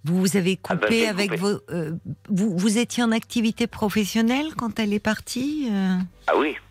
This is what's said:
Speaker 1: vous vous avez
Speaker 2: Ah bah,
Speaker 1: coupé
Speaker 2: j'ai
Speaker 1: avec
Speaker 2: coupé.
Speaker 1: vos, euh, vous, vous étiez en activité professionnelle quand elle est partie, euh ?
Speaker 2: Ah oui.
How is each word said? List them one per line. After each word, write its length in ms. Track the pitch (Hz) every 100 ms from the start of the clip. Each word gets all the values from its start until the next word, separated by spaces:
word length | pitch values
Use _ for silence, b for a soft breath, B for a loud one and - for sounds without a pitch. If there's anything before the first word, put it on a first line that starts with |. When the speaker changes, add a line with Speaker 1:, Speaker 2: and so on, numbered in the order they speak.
| 147
Speaker 1:
vous 140 | 185
vous 180 | 185 196
avez 200 | 180 190
Speaker 2:
Ah 120 | - 180
bah, 120 | 214
Speaker 1:
coupé 120 | 226
Speaker 2:
j'ai 60 | 226
Speaker 1:
avec 240 | 190 202
Speaker 2:
coupé. 100 | 175
Speaker 1:
vos, 180 | 196 202 -
euh, 220 | 170 156 165 - - -
vous, 280 | 190 214 175
vous 200 | 214 208
étiez 260 | 240 -
en 80 | 233
activité 560 | 220 - 240 226 - 233
professionnelle 880 | - 214 214 190 226 226 262 311 302
quand 220 | 233 208
elle 140 | 214
est 100 | 208
partie, 680 | 214 214 - 240 277 302 254
euh ? 280 | 202 190 185 185 - -
Speaker 2:
Ah 100 | 87
oui. 180 | 147 - -